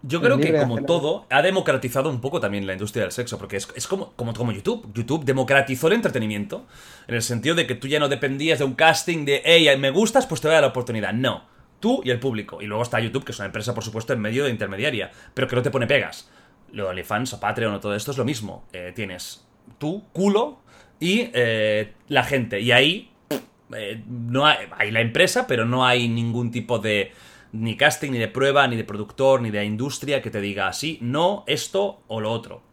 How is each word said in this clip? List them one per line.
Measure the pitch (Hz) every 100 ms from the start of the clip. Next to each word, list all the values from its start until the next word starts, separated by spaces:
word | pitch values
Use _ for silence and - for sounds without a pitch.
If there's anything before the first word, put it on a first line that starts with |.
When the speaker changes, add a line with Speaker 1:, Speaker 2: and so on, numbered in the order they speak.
Speaker 1:
Yo | 135 165
Speaker 2:
Es | 190
Speaker 1:
creo | 269
que, | 151
Speaker 2:
libre | 156
de |
Speaker 1:
como | 139 113
Speaker 2:
hacerlo. | 139
Speaker 1:
todo, | 170 147 196 -
ha | 135
democratizado | 170 190 156 135 131 135 143
un | 127
poco | 131 165
también | 110 101 98
la |
industria | 92 104 120
del | 95
sexo, | - 120 101
porque | 90 98
es, | - -
es | -
como, | 196 202
como, | - 117
como | 113 120
YouTube. | 98 190 233 160
YouTube | 104 113 156 139
democratizó | 135 131 139 135 127 160
el |
entretenimiento, | 220 214 135 110 104 101 185 - - - - -
en | 117
el |
sentido | 113 117 131
de | 170 160
que |
tú | 123 135
ya | 151
no | 143
dependías | 135 139 135 160 147
de |
un | 139
casting | 120 160 156 - 165 143
de, | 139
"Hey, | 151 170 156 135
me | 135
gustas, | 139 220 - -
pues | 156
te | 151
voy |
a | 160
dar |
la | 139
oportunidad". | 127 120 110 98
No, | 107 131 90 - _ _ _
tú | 220 262
y | 123
el | 123
público. | 135 110 101 82
Y | 104
luego | 107
está | 120 117
YouTube, | 113 131 -
que |
es | -
una | 98
empresa, | 98 110
por | 113
supuesto, | 107 110 110
en | 123
medio | 104 117
de | 143
intermediaria, | 107 101 98 135 127 90 - -
pero | - 127
que | 123
no |
te | 123
pone | 131 147
pegas. | 143 87 - - - - _ -
Lo | -
de | 98
OnlyFans | 92 87 107 127
o | -
Patreon | 104 107 113
o | 101
todo | 104
esto | 101 107
es | 135
lo |
mismo. | 123 135 104 87 -
Eh, | 90 90 90
tienes | 104 90 - - _ _ - -
tu | 151 190 -
culo | - 196 202 277 277 _ - - _
y, | 170 208 240
eh, | 123 120 113 107 107 107 - _
la | 139
gente. | 120 135 117 101
Y | 117
ahí, | 120 139 190 - _ _ 139 - _ _
eh, | 110 104 113 110
no | 123 117 127 147
hay, | 147 101 -
hay | 104
la | 110
empresa, | 117 117 185 247 233
pero | 123
no | 117 127 127
hay | 123 120
ningún | 117 117 117 120
tipo | 120 110 117
de | 107 104 95 - - - -
ni | 110 113 107
casting, | 143 147 147
ni | 123
de | 110
prueba, | 113 135 139 131
ni | 117
de |
productor, | 107 104 104 - 135 135
ni | 117
de | 104
industria | 104 107 135 - 139 139
que | 113
te | 98
diga | 101 98 95
así, | 90 147 165
no, | 117 139 175 202 -
esto | 139 - 190 202 - _
o | 110
lo | 107
otro. | 113 113 - _